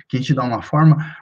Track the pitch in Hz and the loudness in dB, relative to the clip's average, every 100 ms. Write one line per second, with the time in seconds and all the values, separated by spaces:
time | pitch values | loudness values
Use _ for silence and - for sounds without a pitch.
0 | - 127 131 131 123 113 - 151 160 151 | -8 -6 -2 -2 -2 -6 -2 2 4 4
1 | - - | -2 -12